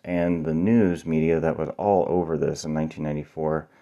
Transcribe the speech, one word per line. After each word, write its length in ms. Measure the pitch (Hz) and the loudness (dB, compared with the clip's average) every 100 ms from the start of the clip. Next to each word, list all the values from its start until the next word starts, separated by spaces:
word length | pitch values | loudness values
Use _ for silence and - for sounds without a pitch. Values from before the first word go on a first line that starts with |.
and 420 | - 87 87 87 78 | -6 -2 0 0 -2
the 80 | |
news 500 | 80 95 117 95 82 | 0 2 4 4 2
media 360 | 82 80 80 82 | -2 0 2 2
that 180 | 80 78 | 0 -2
was 100 | 78 | -4
all 360 | - 101 95 - | -2 2 2 2
over 300 | 90 80 78 | 0 0 -2
this 260 | 71 73 | -2 -4
in 80 | 78 | -4
nineteen 300 | 78 78 - | -4 -4 -6
ninety-four, 680 | 78 73 73 - 78 80 78 _ | -6 -6 -8 -6 -4 -4 -6 _